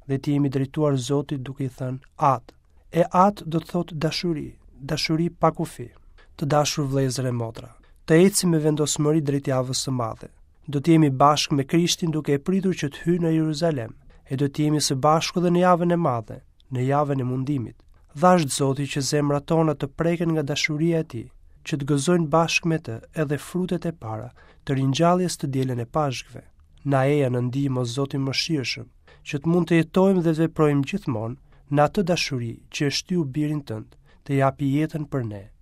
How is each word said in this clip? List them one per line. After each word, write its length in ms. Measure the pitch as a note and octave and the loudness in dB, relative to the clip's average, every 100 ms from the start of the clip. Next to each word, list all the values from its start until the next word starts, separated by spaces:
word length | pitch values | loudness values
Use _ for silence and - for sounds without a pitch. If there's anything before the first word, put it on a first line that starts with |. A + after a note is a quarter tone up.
| - | -6
dhe 120 | C3+ | -4
të 180 | D3 C#3+ | 0 0
jemi 160 | C#3+ | 0
drejtuar 440 | C3+ C3+ - D3+ C3+ | 0 -4 0 0 0
Zotit 440 | A#2+ C#3+ C#3+ C#3+ | 0 -2 -2 -6
duke 240 | B2+ C3+ C3 | -8 -8 -8
i 40 | |
thënë, 300 | - C3 B2+ - - | -6 -8 -8 -12 -2
"At." 360 | D3+ A#2+ - - _ _ - | 0 0 -4 -20 _ _ -6
E 120 | E3 E3+ | -2 0
at 320 | F3+ G3 G#3 E3 | 4 2 2 -4
do 120 | E3 | -6
të 80 | - | -4
thotë 260 | F3+ E3 D#3+ | -6 -6 -4
dashuri, 460 | D#3 - F3 D3+ C3 - - - C3+ | -4 -4 -4 -4 -6 -14 -20 -16 -8
dashuri 380 | D#3 - D#3+ E3+ | -4 -2 0 -2
pa 220 | E3+ D#3+ | 0 0
kufi. 360 | D#3+ D#3+ - A#2+ - - - - - | 0 -6 -10 -16 -18 -20 -20 -20 -8
Të 100 | C#3+ | 0
dashur 340 | D3 C#3+ - C#3 | 2 2 0 -2
vëllezër 360 | C3+ C3+ B2 B2+ | 0 -2 -2 -4
e 20 | |
motra, 380 | A#2+ A#2 - - - - - - | -4 -6 -10 -18 -20 -20 -10 4
të 100 | E3 G3 | 6 6
ecim 240 | G3+ F3+ | 4 2
me 80 | D#3+ | 2
vendosmëri 600 | D3+ D3+ D3 - D3 D#3+ | 2 0 0 0 2 2
drejt 260 | C#3+ C#3 C#3 | 2 -2 0
javës 360 | C3 C3 B2+ - | -2 -2 -4 -4
së 60 | B2+ | -4
madhe. 320 | A2+ A2+ - - - _ - | -4 -8 -16 -20 -20 _ -6
Do 120 | C#3 | -2
të 160 | D3+ D#3+ | 4 6
jemi 140 | D3+ | 6
bashkë 460 | C3 C#3+ D3 - C#3+ | 6 4 4 2 0
me 80 | |
Krishtin 480 | C3+ E3+ F3 - E3+ | 2 2 2 0 -2
duke 220 | D#3 D3 | -4 0
e 60 | C#3+ | -2
pritur 340 | D#3+ F#3+ F#3+ E3 | 0 0 0 -2
që 140 | C#3+ | -4
të 140 | - | -4
hyjë 200 | E3 F3 | -2 0
në 80 | E3+ D#3+ | 2 2
Jeruzalem, 560 | D#3 D3 E3+ C#3+ A2 - - - - | 0 0 -2 -2 -6 -12 -20 -20 -8
e 60 | C3+ | -2
do 120 | C#3+ | -2
të 180 | C#3 D3+ | 0 0
jemi 160 | D3+ | 2
së 120 | - C#3 D3+ | 0 0 2
bashku 340 | D#3+ - F3+ | 2 2 0
edhe 120 | F3 | 2
në 80 | F3 | 4
javën 300 | F3+ F3 F3 | 4 4 2
e 60 | E3+ E3 | 2 0
madhe, 300 | A#2 A2 A2+ - _ - | -2 -6 -14 -20 _ -10
në 100 | B2+ B2+ | -4 0
javën 320 | C#3 D3 C#3 | 0 0 -2
e 60 | B2+ | -2
mundimit. 460 | B2+ C3 C#3+ G#2+ - _ - - D3 | -4 -2 -4 -6 -12 _ -20 -20 0
Dhashtë 400 | F3+ F3+ C#3+ - | 4 4 2 0
Zoti 300 | C3+ C3+ C#3 | 0 0 -4
që 80 | D3+ | -4
zemrat 440 | C3 D3+ D3 C#3+ - | -2 0 2 0 0
tona 280 | E3 D#3+ D3 | 2 2 0
të 120 | C#3 - | -6 -4
preken 380 | E3 E3+ E3 | -2 0 0
nga 100 | D#3+ | -2
dashuria 560 | C#3+ D3 - D3+ E3+ E3 | -2 -4 -4 0 0 0
e 80 | D#3+ | -2
tij, 160 | A#2 A#2+ - - - | -8 -14 -18 -20 -20
që 140 | - D3 | -8 -6
të 100 | C#3 | 0
gëzojnë 360 | C#3+ C#3+ F3+ D#3 | 0 2 2 2
bashkë 340 | D#3+ E3 - E3+ | 2 2 0 0
me 120 | D#3+ - | -2 -4
të 120 | A2+ - - | -12 -10 -6
edhe 140 | C#3+ C#3+ | -4 -4
frutet 480 | - F3+ F3+ F3 E3+ | -6 -4 -4 -4 -6
e 80 | |
para 380 | E3 A2+ A2 A#2 - - _ - | -8 -10 -10 -12 -18 -20 _ -4
të 100 | C3+ | 0
ringjalljes 600 | C3+ C3+ E3+ F3+ F3+ - | 0 2 4 4 0 -4
të 100 | D3 | -4
dielën 260 | C3 C3 B2 | -2 -2 -4
e 60 | A#2 | -4
Pashkve. 560 | D#3+ D3 A#2+ - - - _ - - | -2 -2 -4 -10 -18 -20 _ -20 -10
Na 220 | C#3 C#3 C3+ | 0 2 4
eja 240 | D3 C3 | 2 2
në 160 | B2 B2 | 0 -2
ndihmë, 320 | C3 C#3 B2+ | -2 -2 -2
o 60 | B2 | -4
Zoti 320 | B2 C#3 C#3+ | -4 -4 -2
mëshirshëm, 720 | C3+ B2+ - D#3 A#2+ - A#2 _ _ - | -4 -4 -2 -2 -4 -8 -12 _ _ -20
që 160 | - C#3+ | -10 -6
të 120 | E3 | 0
mund 160 | F3 E3 | 0 2
të 100 | E3 | 2
jetojmë 460 | D#3+ F#3 F#3+ F#3+ E3+ | 2 4 4 4 2
dhe 80 | |
të 140 | D#3 D#3+ | 2 0
veprojmë 400 | D#3+ D3+ C#3+ C#3 | 2 2 4 0
gjithmonë 500 | G3 - A2 A2+ C3 _ - - | -4 -4 -4 -6 -10 _ -20 -4
në 160 | C#3+ D3 | 2 2
atë 160 | - F3+ | 2 0
dashuri 440 | E3+ - C3 A#2 A#2 - | 0 -2 -4 -6 -10 -12
që 140 | - C#3+ | -4 -2
e 40 | - | -2
shtyu 260 | - F3+ C#3+ C3+ | -2 -2 -2 -2
birin 280 | D3+ D3+ | -2 -4
tënd, 320 | - A2 A2+ - _ _ - | -6 -10 -12 -20 _ _ -4
të 140 | C#3 | 2
japi 280 | C3+ C3+ C#3 C#3+ | 2 0 0 0
jetën 320 | D#3 D#3+ C#3+ | -2 -4 -6
për 180 | C#3 A#2 | -6 -6
ne. 160 | G2+ G2+ - | -8 -14 -20